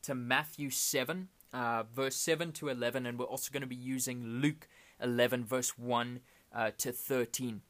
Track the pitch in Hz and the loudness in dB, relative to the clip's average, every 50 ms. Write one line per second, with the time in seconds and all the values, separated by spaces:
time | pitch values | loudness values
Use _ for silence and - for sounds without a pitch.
0 | - - 139 127 123 120 131 139 156 151 - - 143 135 127 - - - - 143 | -6 -4 -4 -4 0 2 2 2 2 0 -6 -6 -4 -2 0 0 0 2 2 2
1 | 127 127 165 185 185 190 _ _ - - - 127 123 117 117 113 110 110 117 131 | 2 0 -2 -6 -6 -10 _ _ -20 -10 -4 -2 0 2 2 0 -2 -4 -2 -2
2 | 135 135 131 - - - 160 156 170 170 156 - - 143 131 120 120 120 120 131 | 0 0 0 -2 2 2 2 2 0 -4 -4 -6 -4 -4 -2 0 0 0 0 0
3 | 127 120 120 120 123 - 123 131 - - - 139 135 131 123 123 123 131 131 131 | -2 -2 -2 -2 -4 -4 -2 -4 -6 -4 -4 -4 -4 -4 -8 -8 -4 -4 -2 0
4 | 123 131 123 123 120 113 117 123 139 147 151 156 - - - - - - - _ | 0 -2 -2 -4 -4 -4 0 4 4 4 4 2 -10 -20 -20 -20 -20 -20 -10 _
5 | - 123 120 120 123 123 131 123 120 110 131 127 123 - - - 120 123 120 117 | 0 0 6 6 6 6 6 2 0 0 0 0 0 0 -2 -4 -2 0 2 2
6 | 120 123 123 123 - _ - - _ _ - 117 113 110 - - - - 123 - | 2 0 -4 -10 -12 _ -20 -20 _ _ -2 0 0 0 0 -2 -4 -4 -4 -6
7 | - - 135 127 120 113 - - 127 120 110 101 - | -2 0 2 2 2 2 0 -2 -2 -2 -4 -6 -10